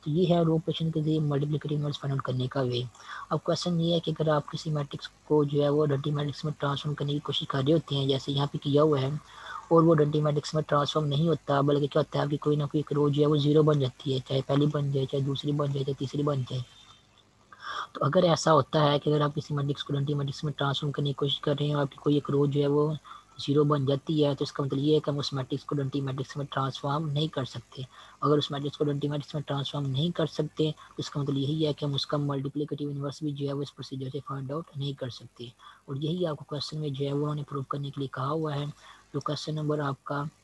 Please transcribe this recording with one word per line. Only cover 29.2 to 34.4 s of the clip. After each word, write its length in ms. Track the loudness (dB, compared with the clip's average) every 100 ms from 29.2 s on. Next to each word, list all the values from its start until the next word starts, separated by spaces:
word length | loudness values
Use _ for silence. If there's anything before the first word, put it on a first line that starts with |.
| -4
में 100 | -8 -4
transform 400 | -4 -4 -4 -4
नहीं 240 | -2 -2
कर 140 | 0 -2
सकते, 440 | -2 -6 0 -2
तो 260 | -2 -12 -10
इसका 220 | -8 -4
मतलब 160 | -2 -2
यही 280 | 0 0
है 80 | 0
कि 140 | 0 -2
हम 80 |
उसका 240 | -2 -2 -2
multiplicative 720 | -2 -2 -4 -4 -4 -4 -4
universe 320 | -4 -6 -6
भी 80 | -6
जो 140 | -4 -4
है 60 |
वो 100 | -4
इस 80 | -6
प्रोसीजर 400 | -10 -12 -8 -6
से 100 | -8
फाइंड 320 | -8 -8